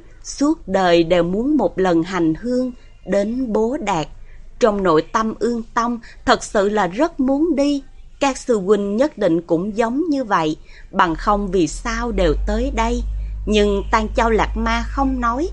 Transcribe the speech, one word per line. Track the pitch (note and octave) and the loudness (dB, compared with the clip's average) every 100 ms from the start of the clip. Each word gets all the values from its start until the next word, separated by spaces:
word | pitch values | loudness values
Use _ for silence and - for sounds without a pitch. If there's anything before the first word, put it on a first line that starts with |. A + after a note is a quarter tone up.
| - - | -4 -18
suốt | - - C#4+ D#4+ - | -12 -2 0 0 -2
đời | F#3+ F#3 E3+ | 0 4 4
đều | E3 F3+ | 4 2
muốn | E3+ F#3+ C4 D4+ | 2 0 0 2
một | F#3+ - | 0 0
lần | F#3 E3 | 2 2
hành | E3+ F#3 D#3+ | 0 0 0
hương | D#3+ A#3+ B3 B3+ B3 - - - | 0 -2 -2 -2 -6 -18 -16 -2
đến | G3 G3+ A#3+ B3+ | 0 0 -2 -2
Bố | G#3 A3+ D4 | 0 0 -2
Đạt. | G#3 F3 D3+ - - - - - | -2 -4 -4 -10 -18 -18 -18 0
Trong | A3+ G3+ | 2 4
nội | F#3 D#3 - | 4 2 2
tâm | A3 A3 G#3+ | 0 -2 -2
Ương | A#3 A#3+ A3 | -2 -4 -4
Tông | - A#3 A#3 - - | -2 -2 -4 -10 -4
thật | - A3 | 0 0
sự | - A3 G3 | 2 0 2
là | G#3+ F3+ | 2 0
rất | G3 E4 - | 0 0 0
muốn | C4 C#4 E4+ C4+ | 0 2 2 2
đi. | C#4+ C#4+ - - - - | 0 0 -6 -16 -20 -4
Các | C#4 C4 | -2 -2
sư | - A3 | 0 0
huynh | F3+ G#3 G3+ G#3+ | 2 2 2 0
nhất | D4+ G#3 | 0 0
định | G3 E3 | 2 2
cũng | E3+ E3 G3+ G#3 | 2 -2 0 -2
giống | A#3 C4 F4 | -2 0 0
như | C#4 | -2
vậy, | A#3 F#3+ D#3 D#3+ - - - | 0 0 0 -2 -8 -20 -6
bằng | F#3+ F3+ | 0 0
không | D#3+ - G#3 G3+ | 0 0 0 2
vì | F#3+ D3+ | 0 0
sao | - A#3+ A3+ A#3+ | -2 -6 -4 -2
đều | G3 E3+ D3 - | 0 2 2 0
tới | G#3+ C4+ | -2 -2
đây. | A3 A3+ A#3+ - - - - - | 0 0 -2 -4 -4 -6 -6 0
Nhưng | G#3+ G#3 G3+ - | 4 4 2 2
Tang | A3+ G#3+ B3 | 0 2 0
Châu | A#3 | 2
Lạc | G#3+ - A3 | 2 0 -2
Ma | A3+ A#3 A3+ | -2 -2 -2
không | - C4+ C4 | -2 -2 0
nói, | A#3+ B3 F#4 | -2 -2 -4